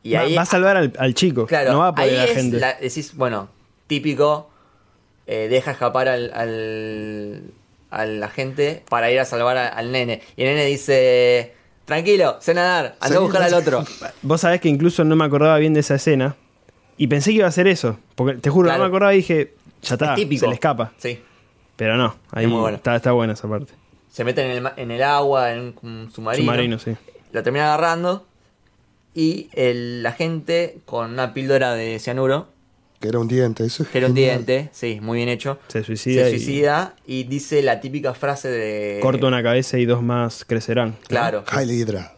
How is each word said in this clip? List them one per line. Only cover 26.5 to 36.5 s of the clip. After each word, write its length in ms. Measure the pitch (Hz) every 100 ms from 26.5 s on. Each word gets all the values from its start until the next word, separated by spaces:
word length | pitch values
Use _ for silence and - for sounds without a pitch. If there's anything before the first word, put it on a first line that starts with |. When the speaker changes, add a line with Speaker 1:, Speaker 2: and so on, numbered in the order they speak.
| 120 123 113
Speaker 2:
sí. 140 | - 110 - - _
Speaker 1:
Lo 100 | 110
termina 240 | 117 139 151
agarrando 500 | 151 165 165 175 196 - _ _ _ _ _ _ _ _
y 340 | 165 160 190 -
el 500 | - 127 120 120 120 117
agente 720 | - 165 160 151 170 170 -
con 280 | - 117 113
una 220 | 123 127
píldora 400 | 131 135 135 127
de 240 | 117 113 110
cianuro 500 | - 123 131 143 180 _ _ _ _ _
Speaker 3:
Que 80 | 110
era 100 | 120
un 80 | 113
diente, 360 | 127 123 110
eso 180 | 113 -
es 60 | 147
Speaker 1:
que 100 | 127
era 80 | 127
un 60 |
Speaker 3:
genial. 300 | 127 131 127 120
Speaker 1:
diente, 240 | 131 147
sí, 260 | - 120 107
muy 180 | 107 117
bien 100 | 120
hecho. 300 | 120 139 139 -
Speaker 2:
Se 140 | 113
suicida 400 | 107 110 127 127
Speaker 1:
Se 60 | 127
Speaker 2:
y 80 | -
Speaker 1:
suicida 560 | 120